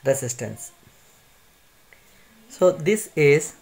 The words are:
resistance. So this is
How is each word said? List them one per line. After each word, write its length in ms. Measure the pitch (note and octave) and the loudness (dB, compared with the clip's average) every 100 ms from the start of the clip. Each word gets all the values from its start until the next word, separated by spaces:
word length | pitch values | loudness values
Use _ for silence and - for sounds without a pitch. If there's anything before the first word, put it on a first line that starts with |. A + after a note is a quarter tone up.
resistance. 680 | C3+ C3+ B2 - A2 A2 - _ _ _ _ _ _ _ _ _ _ _ _ - _ _ _ _ _ | -2 -4 -6 -10 -12 -12 -20 _ _ _ _ _ _ _ _ _ _ _ _ -20 _ _ _ _ _
So 200 | - F3+ | 0 0
this 400 | - D#3 G#3+ - - | 2 -2 -4 -4 2
is 380 | C#3+ D3 - - | 4 4 0 -16